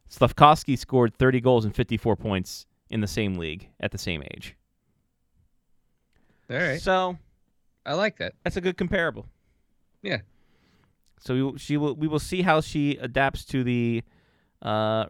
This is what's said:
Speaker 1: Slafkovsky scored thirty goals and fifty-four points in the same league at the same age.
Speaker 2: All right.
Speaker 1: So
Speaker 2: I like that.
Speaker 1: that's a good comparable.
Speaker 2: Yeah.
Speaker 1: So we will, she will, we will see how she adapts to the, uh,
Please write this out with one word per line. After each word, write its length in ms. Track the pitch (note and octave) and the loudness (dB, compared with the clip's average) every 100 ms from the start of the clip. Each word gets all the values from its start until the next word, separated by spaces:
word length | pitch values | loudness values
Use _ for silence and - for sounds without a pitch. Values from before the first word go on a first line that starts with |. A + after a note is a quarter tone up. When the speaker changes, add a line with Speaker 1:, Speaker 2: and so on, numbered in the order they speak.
| - | -16
Speaker 1:
Slafkovsky 640 | - A#2+ - D3 D#3+ - B2+ | 2 2 8 8 8 2 -4
scored 360 | - B2+ A#2+ | 0 2 2
thirty 260 | - C3 B2+ | 4 2 4
goals 240 | B2 B2 | 4 4
and 100 | G#2+ | 2
fifty-four 420 | - A#2+ A2 A#2 G#2 | -2 -2 -2 0 0
points 500 | A2 F#2+ F#2 - - _ _ | 0 -2 -4 -10 -18 _ _
in 100 | A2 | -4
the 60 | G2+ | -4
same 280 | - G#2 | -2 -2
league 340 | F2+ E2 E2+ - - | -2 -6 -10 -14 -8
at 100 | G2+ | -8
the 60 | G2 | -6
same 240 | - E2 - | -6 -6 -8
age. 220 | - - - _ _ _ _ _ _ _ _ _ _ _ _ _ _ _ _ _ _ - | -14 -18 -20 _ _ _ _ _ _ _ _ _ _ _ _ _ _ _ _ _ _ -8
Speaker 2:
All 60 | B2+ | -4
right. 240 | E3+ D3 | -2 -2
Speaker 1:
So 360 | F#3+ F#3 F#3 F3+ - _ _ _ _ _ - | 0 0 0 -4 -14 _ _ _ _ _ -6
Speaker 2:
I 80 | |
like 220 | D#3 G#3 - | -2 -2 -4
that. 140 | E3+ - | -10 -8
Speaker 1:
that's 140 | F3 F#3+ | -8 -4
a 40 | |
good 160 | F3+ F3+ | -4 -4
comparable. 500 | F3+ G3 E3 A2 - - _ _ _ _ _ _ | -2 -2 -2 -4 -12 -20 _ _ _ _ _ _
Speaker 2:
Yeah. 160 | G3+ B2+ - _ _ _ _ _ _ _ _ _ | -6 -6 -8 _ _ _ _ _ _ _ _ _
Speaker 1:
So 140 | - | -4
we 80 | C3 | -2
will, 140 | C3+ - | -2 -4
she 180 | - D3 | -4 -2
will, 180 | D3 | -2
we 120 | D3+ D#3 | -2 -2
will 120 | D3+ | -2
see 220 | - F#3 | -2 0
how 180 | F3+ D#3 | 4 4
she 320 | D#3 D#3 C#3+ C#3+ | 2 0 0 0
adapts 480 | B2 B2+ C3+ - - | -2 0 0 -2 -4
to 160 | C3+ | -2
the, 380 | B2 A#2+ A#2 A#2 - _ _ _ _ _ | 0 0 0 -2 -6 _ _ _ _ _
uh, 420 | - G#2+ G#2+ A2 G#2+ | -4 -2 0 0 -2